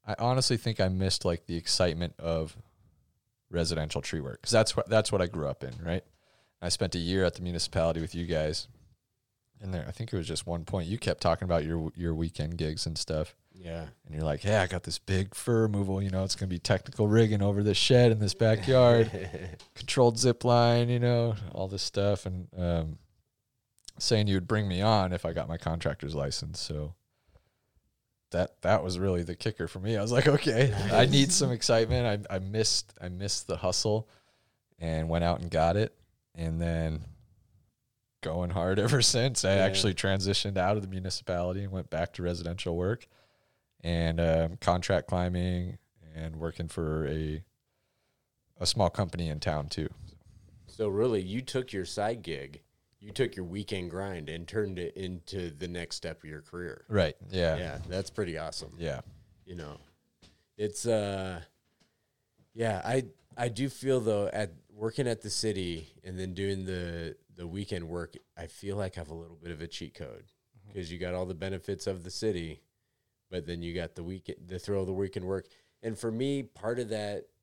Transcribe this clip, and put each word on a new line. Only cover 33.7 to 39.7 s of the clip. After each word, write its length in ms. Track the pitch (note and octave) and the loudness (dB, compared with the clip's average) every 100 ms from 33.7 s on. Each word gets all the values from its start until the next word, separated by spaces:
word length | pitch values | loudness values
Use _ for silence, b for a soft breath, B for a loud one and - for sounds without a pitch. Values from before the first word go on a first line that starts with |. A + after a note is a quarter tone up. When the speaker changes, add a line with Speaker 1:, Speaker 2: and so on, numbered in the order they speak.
| F2+ A2 G#2+ - b b b b b _ _ | 2 2 2 -2 b b b b b _ _
Speaker 1:
and 300 | E2 D#2+ D#2+ | -2 0 2
went 160 | E2 | 2
out 160 | E2+ F2 | 2 0
and 100 | F2 | 0
got 260 | D#2+ E2 F#2+ | 4 4 4
it. 200 | A2+ _ _ _ _ - | 0 _ _ _ _ -6
And 240 | E2 E2 | -4 -2
then 440 | E2+ E2 D#2+ D#2+ D#2 - _ _ _ _ _ _ _ _ _ _ | 0 0 -2 -4 -8 -16 _ _ _ _ _ _ _ _ _ _
going 300 | - E2+ F2 | -4 -2 -2
hard 280 | F2 F2 G2 | 0 2 4
<laughs> 80 | A2+ | 4
ever 140 | C#3 | 4
since. 420 | A2+ A#2+ C3 A2+ | 4 4 2 2
I 120 | F#2 G2 | 4 6
Speaker 2:
Yeah. 60 | |
Speaker 1:
actually 320 | F#2+ | 4